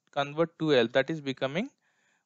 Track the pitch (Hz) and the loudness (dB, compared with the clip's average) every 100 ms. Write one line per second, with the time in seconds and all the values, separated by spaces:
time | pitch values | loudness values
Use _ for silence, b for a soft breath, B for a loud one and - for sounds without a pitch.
0 | _ 147 143 151 165 - 156 131 117 135 | _ -6 -4 -2 -4 -2 2 4 4 2
1 | 131 160 139 131 135 156 269 _ _ _ | 0 -4 -6 -4 -4 -4 -6 _ _ _
2 | _ _ | _ _